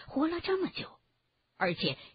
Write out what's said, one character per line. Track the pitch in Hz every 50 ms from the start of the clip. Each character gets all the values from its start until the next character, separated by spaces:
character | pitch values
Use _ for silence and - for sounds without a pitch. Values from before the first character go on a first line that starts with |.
| -
活 | - - 269 294
了 | 320 339 339
这 | - - 381 381
么 | 370 -
久， | - - - - - _ _ _ _ _ _ _ _ _ _ _ _ _
而 | 185 180 175
且 | - - 160 135 - - -